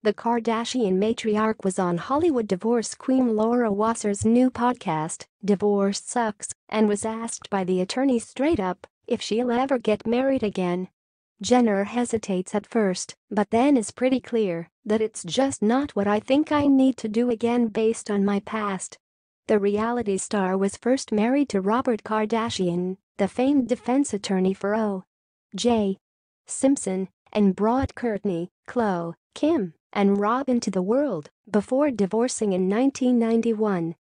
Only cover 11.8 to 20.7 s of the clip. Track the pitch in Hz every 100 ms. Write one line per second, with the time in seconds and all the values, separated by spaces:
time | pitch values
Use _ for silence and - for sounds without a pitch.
11.8 | 202 233 240 226 - 185 185 208 - 233
12.8 | 202 185 - - _ 214 208 220 277 269
13.8 | 208 - 254 262 - 233 202 170 170 _
14.8 | 208 220 214 - 175 160 269 - 214 254
15.8 | 294 - 202 208 - 277 311 294 285 269
16.8 | 262 - 220 220 247 226 233 240 233 214
17.8 | 220 226 - 202 196 202 - 220 208 185
18.8 | - - _ _ _ _ - 214 196 202
19.8 | 226 247 208 190 - 208 185 190 196